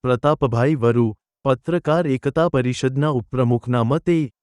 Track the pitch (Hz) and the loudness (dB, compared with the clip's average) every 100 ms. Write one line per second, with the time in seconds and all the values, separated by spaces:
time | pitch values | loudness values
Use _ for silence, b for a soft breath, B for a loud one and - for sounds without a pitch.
0 | 127 123 147 156 135 117 135 151 117 117 | -2 0 2 0 0 0 0 2 2 2
1 | 113 107 _ _ 139 131 - 170 151 160 | 0 -4 _ _ -2 -2 -2 -4 0 -2
2 | 165 131 143 160 170 139 123 123 131 131 | 0 -2 -2 0 0 0 -2 -2 -2 0
3 | 151 131 - 127 120 120 - 123 117 151 | -2 -2 -4 -2 0 0 0 0 0 0
4 | 175 165 135 _ | 0 -2 -2 _